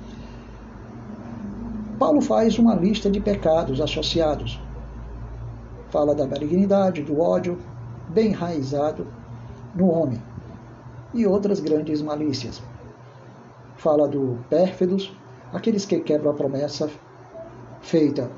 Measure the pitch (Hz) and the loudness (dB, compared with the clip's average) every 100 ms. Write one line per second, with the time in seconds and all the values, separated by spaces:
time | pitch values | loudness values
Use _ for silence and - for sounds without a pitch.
0 | - - - - - - - - - - | -14 -14 -14 -14 -16 -16 -16 -16 -16 -14
1 | - - - - - - - - - - | -14 -12 -12 -10 -10 -8 -8 -8 -6 0
2 | 311 294 233 220 226 - 233 190 185 214 | 4 4 4 4 4 6 6 6 4 2
3 | 202 202 208 202 165 160 135 135 147 156 | 2 2 2 2 4 4 2 0 0 -2
4 | 151 165 156 - 110 - - - - - | 0 2 2 0 -4 -8 -10 -12 -12 -12
5 | - - - - - - - - - 160 | -12 -12 -12 -10 -12 -12 -14 -16 -4 2
6 | 147 147 135 143 151 180 196 196 190 165 | 2 2 0 -2 2 4 6 6 4 2
7 | 143 143 175 185 175 175 - - - - | -2 2 4 2 0 -4 -8 -14 -12 -12
8 | - 170 220 - 170 160 131 143 151 156 | -2 2 4 2 -2 -2 -2 0 0 -2
9 | - - - - - - - 175 185 165 | -8 -12 -16 -14 -14 -16 -6 2 4 4
10 | 147 113 - - - - - - - - | 2 -2 -8 -14 -14 -16 -18 -18 -18 -18
11 | - 233 208 202 202 185 151 156 160 151 | -6 2 4 4 2 0 2 0 2 -2
12 | 151 147 151 120 113 - - - - - | 0 -2 -2 -2 -6 -10 -14 -16 -18 -18
13 | - - - - - - - - 165 151 | -20 -20 -20 -20 -20 -20 -20 -2 2 4
14 | 147 147 131 120 - 156 185 - 180 196 | 4 2 0 -2 0 4 4 2 2 2
15 | - - - - - 180 226 202 - 165 | -2 -10 -18 -20 -10 -4 0 0 2 0
16 | - 151 147 143 139 135 147 - 156 - | 2 2 2 2 0 0 -2 -2 -4 -6
17 | - - - - - - - - - 165 | -18 -20 -18 -16 -16 -16 -18 -16 2 4
18 | 147 139 123 | 4 2 -4